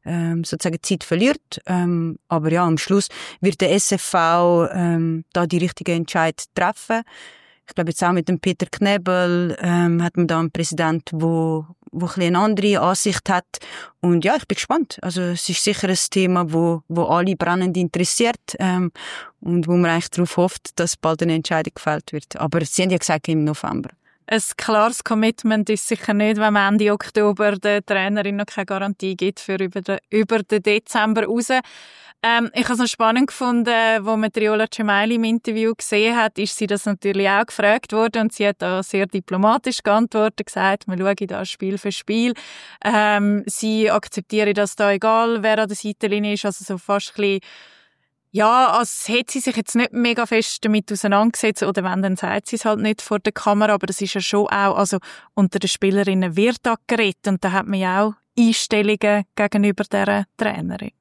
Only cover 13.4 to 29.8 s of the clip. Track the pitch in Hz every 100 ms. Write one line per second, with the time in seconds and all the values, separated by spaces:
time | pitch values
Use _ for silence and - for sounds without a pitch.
13.4 | - - - - - _ 180 170 175 285
14.4 | - 202 - 311 277 - 180 175 180 175
15.4 | - 175 - 202 190 185 - 196 185 180
16.4 | 170 165 170 165 _ 165 170 165 185 185
17.4 | 170 180 185 175 175 175 175 - 233 240
18.4 | - - 185 180 175 - - - - _
19.4 | - 175 160 175 170 165 - - 175 -
20.4 | 185 - - - 170 - 165 160 170 160
21.4 | 156 160 160 - - 151 - 151 - -
22.4 | 160 165 151 - 185 180 - 156 - 156
23.4 | 151 151 - - - _ _ _ - 220
24.4 | - - - 214 220 247 - 220 220 226
25.4 | 220 220 208 214 - 226 - 202 214 214
26.4 | 214 208 196 208 208 208 - 214 208 196
27.4 | 208 196 208 208 - 202 190 208 202 202
28.4 | 208 - 190 196 196 196 190 185 185 190
29.4 | - 190 185 196